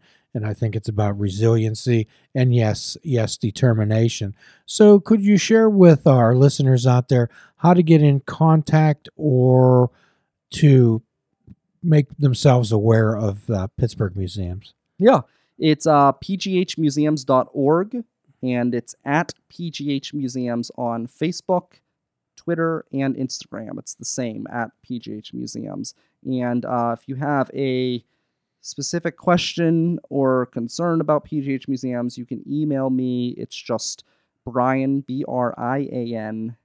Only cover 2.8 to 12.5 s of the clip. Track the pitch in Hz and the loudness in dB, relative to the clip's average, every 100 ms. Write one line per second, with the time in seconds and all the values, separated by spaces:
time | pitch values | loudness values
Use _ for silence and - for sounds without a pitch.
2.8 | - - 165 120 110 - 113 - 131 110 | -8 -12 -4 -2 -2 -4 -6 0 2 2
3.8 | 104 110 117 - 101 - _ _ - - | 0 2 0 -2 -8 -10 _ _ -12 4
4.8 | 208 202 - 226 202 202 - 226 220 202 | 8 8 6 2 4 2 4 4 4 6
5.8 | 180 151 - 131 113 127 139 - 135 127 | 8 8 6 4 4 6 4 4 2 2
6.8 | 127 123 123 127 120 - - _ 170 180 | 4 2 2 0 0 -4 -20 _ 4 4
7.8 | 160 160 147 139 - - 160 160 151 156 | 6 6 6 2 -2 0 4 4 4 2
8.8 | 156 147 - - 151 127 127 127 127 127 | 2 0 -6 -6 0 2 4 6 6 6
9.8 | 123 - _ _ _ _ _ - 151 131 | 4 -2 _ _ _ _ _ 2 6 6
10.8 | 120 113 - _ _ _ _ - _ _ | 6 2 -4 _ _ _ _ -20 _ _
11.8 | 175 156 139 - 143 123 147 | 0 2 0 -2 -2 2 2